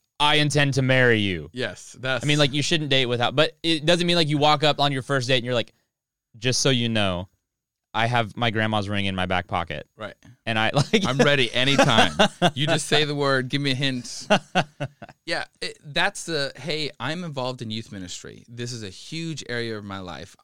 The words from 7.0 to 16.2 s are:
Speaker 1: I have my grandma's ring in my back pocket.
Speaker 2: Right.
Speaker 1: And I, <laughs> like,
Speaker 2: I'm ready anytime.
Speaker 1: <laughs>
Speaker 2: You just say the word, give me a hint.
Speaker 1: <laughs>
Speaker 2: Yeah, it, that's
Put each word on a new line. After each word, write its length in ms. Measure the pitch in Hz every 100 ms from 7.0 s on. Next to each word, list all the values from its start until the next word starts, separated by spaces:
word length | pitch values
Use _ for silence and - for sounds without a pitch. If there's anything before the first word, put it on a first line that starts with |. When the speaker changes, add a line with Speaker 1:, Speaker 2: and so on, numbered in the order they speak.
| 98 90 95 _ _ _ _ _ _ 110
Speaker 1:
I 100 | 113
have 280 | 117 107 -
my 140 | 120
grandma's 360 | 107 110 107 98
ring 160 | 101 98
in 100 | 92
my 100 | 92
back 220 | 90 -
pocket. 400 | 92 85 73 - -
Speaker 2:
Right. 180 | 104 - - - 113
Speaker 1:
And 140 | 110
I, 100 | 110
<laughs> 220 | 147 -
like, 120 | - 185
Speaker 2:
I'm 100 | 139
ready 340 | 151 143 117
anytime. 580 | 120 131 139 151 110 90 78 104 -
Speaker 1:
<laughs> 180 | 175
Speaker 2:
You 140 | 131 151
just 200 | 165 -
say 180 | 151 147
the 100 | 143
word, 340 | 139 131 127
give 120 | 143
me 100 | 143
a 40 | 127
hint. 520 | 139 127 - - -
Speaker 1:
<laughs> 40 | 196 - - 147 - 139 - - - -
Speaker 2:
Yeah, 200 | 160 - -
it, 200 | 175 -
that's 420 | 151 156 190 -